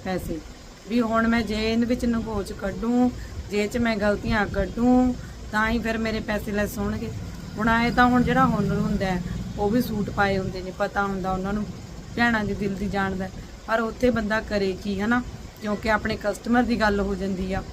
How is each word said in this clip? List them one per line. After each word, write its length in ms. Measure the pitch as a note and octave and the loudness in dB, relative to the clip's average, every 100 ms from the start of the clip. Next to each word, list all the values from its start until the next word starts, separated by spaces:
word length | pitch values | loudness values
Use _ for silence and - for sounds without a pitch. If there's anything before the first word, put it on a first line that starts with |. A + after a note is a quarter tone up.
ਪੈਸੇ। 360 | F#3+ F#3 - D#3+ - - - - - | -4 -4 -4 -8 -8 -18 -18 -18 -2
ਵੀ 120 | A#3 | 0
ਹੁਣ 260 | A3 A3+ A3+ | 2 2 4
ਮੈਂ 140 | A#3 | 2
ਜੇ 320 | G3+ G#3+ A3 | 2 0 0
ਇਹਦੇ 120 | A3+ A#3 | 2 2
ਵਿੱਚ 200 | B3 B3 | 2 2
ਨਗੋਚ 480 | A3+ G#3+ G#3+ F#3+ | 0 -2 -4 -4
ਕੱਢੂੰ, 580 | G3+ G3+ F#3 A3+ B3 B3 - - - - | -6 -6 -2 2 4 4 2 -10 -10 -4
ਜੇ 120 | G#3 | 0
ਇਹ 60 | G#3 | 0
'ਚ 80 | A#3+ | 0
ਮੈਂ 200 | A#3 A3 | 0 2
ਗਲਤੀਆਂ 500 | G#3 G3+ A3 A3+ F#3+ | 2 2 0 0 0
ਕੱਢੂੰ, 680 | G3 F#3+ G#3 B3 B3 B3+ B3 - - - | 0 -2 2 6 6 4 0 -8 -14 -4
ਤਾਂ 180 | G#3+ A3 | 0 2
ਹੀ 100 | A#3 | 0
ਫਿਰ 180 | A3 A3 | 0 -2
ਮੇਰੇ 220 | A3+ A3 | -2 -2
ਪੈਸੇ 320 | A3 G#3 G#3+ | -2 -4 -2
ਲੈਸ 260 | G3+ G#3 A3 | -2 -2 -2
ਹੋਣਗੇ। 340 | G3+ A3 A3+ - - - - G3+ | -4 -2 -6 -8 -10 -10 -10 -2
ਹੁਣ 120 | A3 | 2
ਆਏ 220 | A3+ A#3 | 4 4
ਤਾਂ 140 | A#3 B3 | 4 6
ਹੁਣ 180 | B3 | 6
ਜਿਹੜਾ 220 | A#3 B3 C4 | 4 4 4
ਹੌਨਰ 320 | A3 G3+ G3+ | 4 2 2
ਹੁੰਦਾ 280 | G#3+ G#3 F#3+ | 0 0 0
ਹੈ, 180 | F3+ - - - - | -2 -2 -6 -6 -2
ਉਹ 120 | G3+ | 2
ਵੀ 120 | A#3+ | 2
ਸੂਟ 280 | A#3 G#3+ G3 | 0 -2 -2
ਪਾਏ 280 | - G3+ G3 | 0 2 2
ਹੁੰਦੇ 240 | F#3+ F#3 | -2 -6
ਨੇ, 100 | F#3 F3 | -8 -2
ਪਤਾ 240 | G3+ G3+ | -2 0
ਹੁੰਦਾ 280 | G3+ G3 F#3 | -2 -2 -2
ਉਹਨਾਂ 220 | F#3+ F#3+ | -2 -2
ਨੂੰ 120 | G#3 G#3 - - - - - | -4 -4 -8 -12 -14 -10 0
ਭੈਣਾਂ 280 | A#3+ A3+ | 2 2
ਦੇ 100 | G3+ | 0
ਦਿਲ 220 | F#3+ G3+ F#3+ | -2 -2 -2
ਦੀ 140 | G3+ | -2
ਜਾਣਦਾ 360 | G3 G3 F#3 F#3 | 0 0 -2 -6
ਹੈ। 60 | - - - - | -8 -14 -14 -2
ਪਰ 120 | A3+ | 0
ਉੱਥੇ 300 | A3+ A3 B3 | 0 2 2
ਬੰਦਾ 320 | A3+ G#3 A3 | 2 0 -2
ਕਰੇ 360 | A3 G#3 G3 F#3 | 0 0 0 -2
ਕੀ, 180 | G#3 F#3+ | -4 -2
ਹਨਾ? 200 | G#3+ B3 B3 - - - | 2 2 0 -10 -14 -10
ਕਿਉਂਕਿ 300 | G#3+ G#3 A3 | -4 -2 0
ਆਪਣੇ 260 | G#3+ G#3+ G#3+ | 0 0 -2
ਕਸਟਮਰ 400 | G#3+ F#3+ - A#3+ | -2 -4 2 4
ਦੀ 160 | A#3 A3+ | 4 2
ਗੱਲ 200 | G#3+ G3+ | 4 2
ਹੋ 160 | G3 F#3+ | 0 0
ਜਾਂਦੀ 380 | G3 F#3 F#3+ | -2 -2 -2
ਆ। 100 | F#3+ F3+ | -4 -4